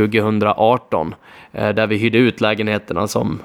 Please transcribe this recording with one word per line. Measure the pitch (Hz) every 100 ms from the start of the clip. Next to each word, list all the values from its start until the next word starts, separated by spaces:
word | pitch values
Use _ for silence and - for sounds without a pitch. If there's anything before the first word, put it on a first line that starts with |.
| 104
tjugohundraarton, | 110 107 107 104 - 110 123 - 95 80 87 - - -
eh, | - 107
där | 107 110
vi | 107
hyrde | 113 113
ut | 123 -
lägenheterna | 107 107 107 104 - 85 104
som, | 117 117 -